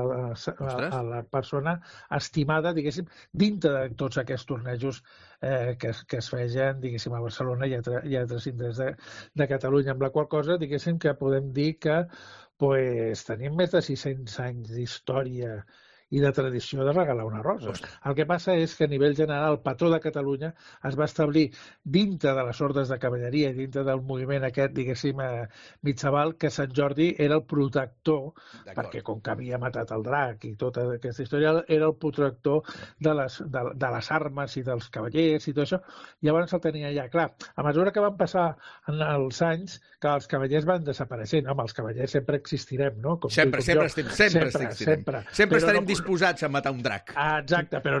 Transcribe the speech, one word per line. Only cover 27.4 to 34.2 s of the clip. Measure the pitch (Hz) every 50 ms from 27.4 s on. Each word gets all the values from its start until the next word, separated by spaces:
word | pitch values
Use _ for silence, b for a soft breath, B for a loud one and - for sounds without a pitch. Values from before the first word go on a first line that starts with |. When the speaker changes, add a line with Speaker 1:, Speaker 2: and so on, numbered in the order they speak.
| -
Speaker 1:
protector, | - 156 147 139 139 - 143 131 123 - _ _ - 156 147 135 151 B B B B B B
Speaker 2:
D'acord. | B 95 95
Speaker 1:
perquè | - - 98 - 113 -
com | - 110 110
que | - 110 110
havia | 107 127 123 123 123
matat | 120 127 117 123 117 - 113
el | 110 107
drac | 120 139 147 139 123 113 107 -
i | 120 107
tota | 104 131 127 123 120 123 123 123
aquesta | 120 - 127 117 - 135
història, | 110 - 143 151 156 160 165 165
era | - 160 156 156 160
el | 156 -
protector | - 151 143 - 143 139 123 - - 143 139 151 151 B B B B B B _
de | 143 156 156 147
les, | 135 131 - - -
de, | 160 135 135 123 127 -
de | 131 139 127 120
les | 117 - - 156
armes | 160